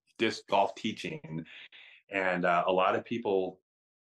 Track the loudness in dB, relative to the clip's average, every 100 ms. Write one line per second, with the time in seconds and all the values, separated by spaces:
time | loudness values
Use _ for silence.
0 | _ 0 0 0 0 2 2 -2 -6 -4
1 | -8 -8 -8 -8 -10 -16 -20 -20 -20 -20
2 | -6 -2 0 2 2 2 4 2 2 0
3 | -2 -4 0 0 0 -8 _ _ _ _